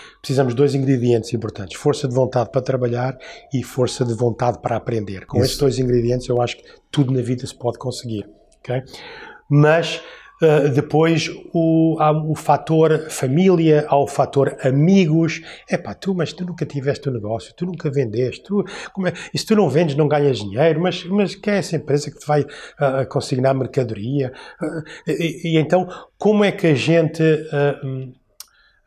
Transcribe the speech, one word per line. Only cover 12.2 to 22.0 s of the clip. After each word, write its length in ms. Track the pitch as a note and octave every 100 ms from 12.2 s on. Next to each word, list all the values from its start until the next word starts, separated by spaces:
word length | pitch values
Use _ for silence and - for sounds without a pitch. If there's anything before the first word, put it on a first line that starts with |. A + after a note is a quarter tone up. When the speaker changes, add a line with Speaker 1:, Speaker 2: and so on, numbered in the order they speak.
| D#3 D3+
Speaker 1:
fator 720 | - C#3+ - D#3+ D#3+ D#3 -
família, 760 | - C3 D3 F#3+ F3 D#3+ D3+ D3
há 100 | C#3+
o 80 | C#3
fator 500 | - C3 C#3 C3+ -
amigos. 800 | C3+ C#3 D#3+ G3 F3 D#3+ E3 - - - -
Epá, 280 | F3+ - -
tu, 180 | F#3+
mas 180 | F3+ D#3
tu 140 | - F3+
nunca 180 | F3
tiveste 460 | D#3 C#3+ C3 D3 C#3+
um 40 |
negócio, 420 | A#2+ G#2 A2 - -
tu 100 | F3
nunca 240 | D#3+ D#3
vendeste, 540 | C3+ B2 G#2+ B2 -
tu, 200 | - G3+ F#3 - -
como 140 | - F#3
é, 60 | F3 -
e 60 | -
se 60 | -
tu 80 | G#3+
não 120 | F3
vendes 280 | C#3+ E3+ C#3
não 120 | D3+
ganhas 300 | D3 C#3+ A#2
dinheiro, 420 | G2+ G2+ E3 D#3
mas, 240 | F3+ F3 E3+
mas 280 | G3+ F#3+
quem 200 | - -
é 40 | G3+
essa 180 | - D#3
empresa 340 | - C#3+